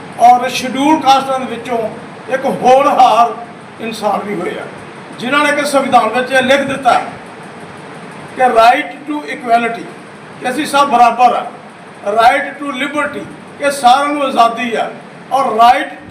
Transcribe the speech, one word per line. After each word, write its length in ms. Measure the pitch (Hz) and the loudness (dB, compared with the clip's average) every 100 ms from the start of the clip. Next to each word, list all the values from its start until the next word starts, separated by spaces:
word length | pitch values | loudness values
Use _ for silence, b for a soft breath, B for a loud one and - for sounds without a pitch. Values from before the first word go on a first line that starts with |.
| - - | -14 2
ਔਰ 300 | 233 247 254 | 6 6 4
ਸ਼ਡਿਊਲ 520 | - 254 269 294 302 | -4 -4 0 2 2
ਕਾਸਟਾਂ 400 | 262 269 269 262 | 4 2 2 -4
ਦੇ 60 | 240 | -6
ਵਿੱਚੋਂ 320 | 233 - 233 214 - - - - | -8 -6 -4 -4 -8 -16 -16 -6
ਇੱਕ 120 | 262 | -4
ਹੋਣਹਾਰ 920 | 269 175 240 262 285 - 247 220 233 226 - - - - | -2 0 4 4 4 4 4 4 2 0 -14 -18 -18 -12
ਇਨਸਾਨ 360 | 226 226 208 190 | -12 -6 -4 -4
ਵੀ 160 | 202 170 | -4 -6
ਹੋਇਆ, 220 | 180 - - - - - - - | -6 -8 -12 -14 -18 -18 -18 -10
ਜਿਨ੍ਹਾਂ 260 | 247 285 | -2 0
ਨੇ 80 | 294 | 0
ਕਿ 160 | 294 277 | 0 0
ਸੰਵਿਧਾਨ 400 | 277 247 240 214 | 0 2 2 2
ਵਿੱਚ 240 | 240 254 | -2 -2
ਇਹ 100 | 262 | 0
ਲਿਖ 180 | 247 277 | 2 0
ਦਿੱਤਾ 400 | 269 269 247 - - - - - - - - - - - - - - - | 0 -2 0 0 -2 -12 -16 -18 -18 -18 -18 -18 -18 -18 -18 -18 -12 0
ਕਿ 80 | |
right 500 | 247 226 233 277 - - - | 2 4 4 2 -6 -12 -10
to 60 | 294 | -10
equality, 680 | 294 262 247 233 233 226 160 - - - - - | -8 -8 0 0 0 -6 -12 -16 -18 -20 -20 -12
ਕਿ 100 | 254 | -8
ਅਸੀਂ 160 | 254 285 | -6 -2
ਸਭ 220 | 277 277 | 0 2
ਬਰਾਬਰ 460 | 233 233 226 247 | 4 4 4 2
ਆ, 120 | - - - - - - - 202 | 2 -6 -12 -20 -20 -20 -12 -4
right 520 | 220 233 277 294 - | 2 4 2 -2 -10
to 200 | 285 254 | -10 -6
liberty, 420 | 302 294 294 202 170 - - - | -6 -4 -4 -6 -14 -16 -20 -4
ਕਿ 120 | 277 | -4
ਸਾਰਿਆਂ 380 | 277 240 269 285 | 2 4 4 2
ਨੂੰ 140 | 294 | -2
ਆਜ਼ਾਦੀ 520 | 269 233 233 233 240 | -2 2 2 2 -4
ਆ, 160 | 202 - - - - - | -4 -4 -8 -18 -20 -4
ਔਰ 120 | 269 | -2
right 460 | 254 220 240 277 311 - - | 0 4 4 4 0 -10 -14